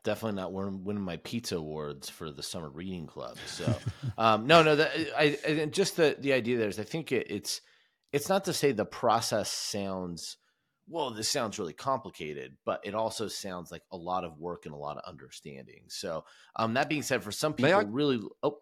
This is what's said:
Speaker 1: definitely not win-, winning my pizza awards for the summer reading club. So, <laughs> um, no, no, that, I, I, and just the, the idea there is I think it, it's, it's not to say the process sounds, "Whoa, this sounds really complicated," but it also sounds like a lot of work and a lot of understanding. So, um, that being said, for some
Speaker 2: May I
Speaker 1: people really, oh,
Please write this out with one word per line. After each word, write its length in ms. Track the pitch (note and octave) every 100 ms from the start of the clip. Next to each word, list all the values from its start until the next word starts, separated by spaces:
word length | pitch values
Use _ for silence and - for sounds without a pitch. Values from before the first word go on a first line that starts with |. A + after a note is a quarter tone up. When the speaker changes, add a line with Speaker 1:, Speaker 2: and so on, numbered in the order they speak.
Speaker 1:
definitely 340 | A2 G#2 A2+ G2
not 140 | F2+
win-, 320 | F#2+ G2 F#2+ F#2
winning 180 | G#2
my 140 | F#2 E2
pizza 400 | - A#2+ - F2+
awards 520 | D#2 D#2 D2 C#2+ -
for 220 | - D#2+
the 120 | C#2+
summer 260 | - F#2 D#2
reading 380 | C#2 F#2+ F2+ D2+
club. 300 | D2 A#1+ - -
So, 300 | - - A2+ - -
<laughs> 200 | B2+ -
um, 300 | A2+ G#2+ A#2+
no, 160 | E3
no, 140 | D#3 D3+
that, 140 | D3+ C#3+ D#3 A#2+
I, 200 | D3+ D3 -
I, 40 |
and 240 | D3+ D3+
just 240 | E3 F#3+ -
the, 180 | D3+ -
the 140 | C#3
idea 260 | C3 A2+ B2
there 120 | G#2
is 100 | F#2+
I 40 |
think 280 | G#2 E3 -
it, 160 | A#2 -
it's, 300 | G2+ - - _ _ _ _ -
it's 160 | C#3 C#3
not 160 | G3 F#3+
to 80 |
say 180 | D3+ C#3+
the 140 | G#2+ G2
process 640 | - A#2+ A2 - A2 F#2
sounds, 840 | - - G#2 G2 F#2+ F2+ E2+ - - _ _ _ _ -
"Whoa, 240 | E3 -
this 180 | G#2+ A2
sounds 280 | C#3+ A2+ G#2
really 140 | F2
complicated," 840 | - C3+ C3 F#2+ - D#2 C#2+ C2 C#2 -
but 160 | G2 G2+
it 80 |
also 360 | G#2+ A2 - G2+
sounds 420 | - G2+ F2+ E2+
like 120 | E2+ -
a 60 | F#2
lot 280 | E2 F#2 F2
of 120 | D2+
work 280 | E2+ E2+ E2
and 80 |
a 40 | D2
lot 200 | D2 D2
of 60 | -
understanding. 800 | D2 C2 - D2+ C2+ - - -
So, 380 | - F#2+ E2 - - - -
um, 160 | A2+
that 160 | A#2+ D3
being 140 | D3+
said, 200 | A#2+ B2
for 80 | G2+
some 240 | - D#3 C#3+
Speaker 2:
May 140 | C#3
I 60 | F#3+
Speaker 1:
people 140 | G#3
really, 260 | A#2+ D3 B2 G2+ -
oh, 140 | C#3+ -